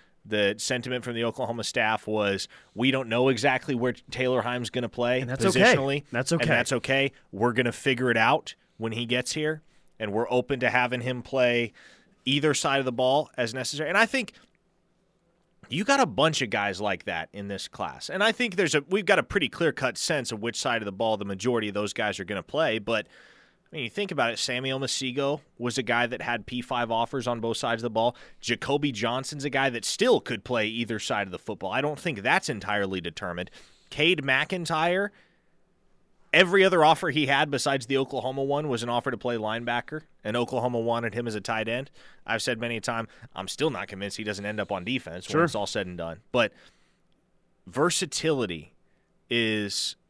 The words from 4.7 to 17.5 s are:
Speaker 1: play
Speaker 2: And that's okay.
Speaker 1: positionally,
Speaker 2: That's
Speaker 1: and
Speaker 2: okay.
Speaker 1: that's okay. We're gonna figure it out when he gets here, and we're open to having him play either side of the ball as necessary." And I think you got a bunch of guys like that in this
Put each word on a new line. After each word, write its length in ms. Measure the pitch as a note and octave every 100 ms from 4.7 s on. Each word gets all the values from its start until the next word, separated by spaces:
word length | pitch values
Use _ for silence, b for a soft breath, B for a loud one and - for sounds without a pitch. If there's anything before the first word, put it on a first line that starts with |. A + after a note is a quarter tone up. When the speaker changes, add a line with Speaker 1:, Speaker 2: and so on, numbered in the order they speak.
| B2+ A#2+
Speaker 1:
play 320 | - A#2+ B2+
Speaker 2:
And 80 | B2+
that's 160 | C3 G3
okay. 160 | F3
Speaker 1:
positionally, 420 | A3 F3 C3+ C#3+ -
Speaker 2:
That's 220 | A#2 C3
Speaker 1:
and 80 | E3
Speaker 2:
okay. 80 | C3+
Speaker 1:
that's 240 | B2 A#2+
okay. 400 | B2 - C3+ C#3 - _
We're 220 | G2 A#2+
gonna 180 | A#2 A#2+
figure 400 | - C#3 B2 B2+
it 60 | A2+
out 380 | A2+ D3 - - _ -
when 160 | A2+
he 140 | A2+ A#2
gets 260 | B2 B2
here, 300 | D#3 D3+ D#3 - _ _ -
and 120 | G#2+
we're 180 | G#2 A#2
open 300 | B2+ B2 -
to 100 | B2
having 300 | B2 B2 B2
him 220 | B2 B2
play 500 | - C3+ B2 A#2+ A#2 b b b b _ B2+
either 280 | C#3+ D3+
side 260 | C#3 D#3 C#3
of 60 | C3
the 60 |
ball 400 | A#2+ B2+ C#3+ D3+ -
as 160 | A#2
necessary." 340 | B2+ B2 D3 D#3
And 100 | G3
I 80 | A3+
think 280 | C4+ G#3 b b _ _ _ _ _ _ _ _ _ _ _ -
you 120 | D3
got 160 | C#4 C#4
a 60 | G#3
bunch 340 | G2 D#3 D3+
of 80 | B2
guys 320 | G#2+ G2+ F2+
like 220 | G#2 F#2
that 260 | - E2+ E2
in 160 | G2+
this 200 | G2+